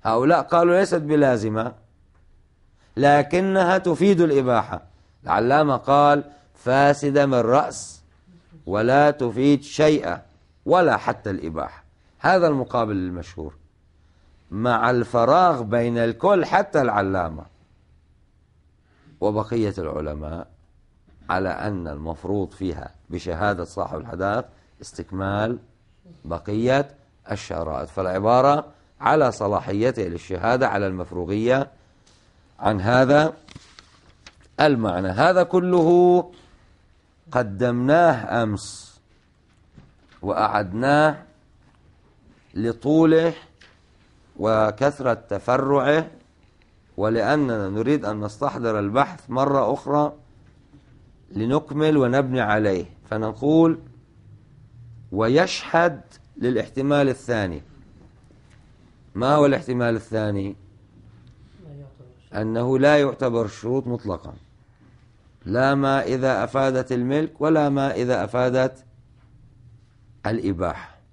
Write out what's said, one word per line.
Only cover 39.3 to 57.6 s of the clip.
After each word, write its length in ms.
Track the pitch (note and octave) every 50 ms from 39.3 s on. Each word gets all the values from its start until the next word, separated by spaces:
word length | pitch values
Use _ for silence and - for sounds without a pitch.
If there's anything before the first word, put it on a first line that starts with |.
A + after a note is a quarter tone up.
| _ _ _ _ _ _ _ _ _ - - _ _ _ _ _ _ _
وأعدناه 1040 | - G2 F2 E2+ G#2+ G#2 G#2+ G#2 G#2 F#2 F#2 A2 B2 C#3 C#3+ D3 D#3 D#3 D3 D3 - _ _ _ _ _ _ _ _ _ _ _ _ _ _ _ _ _ _ _ _ _ _ _ _ _ -
لطوله 800 | F#2 A2 A#2 A2+ A2+ - C#3 D3+ D#3+ E3 D#3+ D#3+ D#3+ E3 E3+ D#3+ - - _ _ _ - _ _ _ _ _ _ _ _ _ _ _ _ _ _ -
وكثرة 760 | G2 A2 A2 A2 A2 G#2+ G#2 - C3+ C#3+ C#3+ - C3 B2+ A2+
تفرعه، 920 | A2 - - G2+ F#2+ - - B2 C3 C3+ C3+ C#3+ C#3 B2+ C#3 D3 D#3+ E3 - - - _ _ _ _ _ _ _ _ _ _ _ _ _ _ _
ولأننا 720 | - G2 G#2+ A2 A#2 G2+ A2 D3 D3+ C#3+ B2+ A#2 G#2+ G2+ F#2+
نريد 360 | G2 G#2+ A#2 B2+ D3+ D3 -
أن 140 | G2+ G#2+ G#2
نستحضر 600 | G#2 G#2 G#2 - C#3+ C#3 - B2 A#2+ A#2 A2 G#2+
البحث 500 | G2+ G2+ G#2 C3 C#3+ - F3+ D3+ - -
مرة 440 | A2+ B2+ C#3 C#3 C#3 C#3 A#2+ G#2 C3+
أخرى 400 | C#3 - C#3 C#3+ D3 D3 D3 - - - _ _ _ _ - _ _ _ _ - - _ _ - - - _ _ _ _ _
لنكمل 640 | - G2+ A2 A#2+ C3+ D3+ D3+ - C#3+ D3 D#3 D#3 D3+
ونبني 440 | D3 C3 A#2+ B2 C#3 C#3 B2+ B2+ B2+
عليه، 440 | A#2 G#2 G#2 G#2+ A2 G#2 F#2+ F2+ E2 - - - - -
فنقول: 680 | G#2+ G#2+ A2 A2 A2+ A2 C3 C#3+ D#3 D#3+ E3 E3 D#3+ D#3+ - - - - _ _ _ _ _ - - - - _ - - - - - - - - - - - -
ويشهد 920 | - G2 A2 A2+ B2+ D3+ F3+ F3+ - - - - - E3 E3+ F3 D3+ A#2+ - _ - - _ _ _
للاحتمال 720 | - - B2 B2+ A2 G#2+ - - C3+ C3+ C#3+ D3 C#3+ C#3 C3+
الثاني. 520 | B2 - - - A#2+ A2 G2+ F2+ E2 D2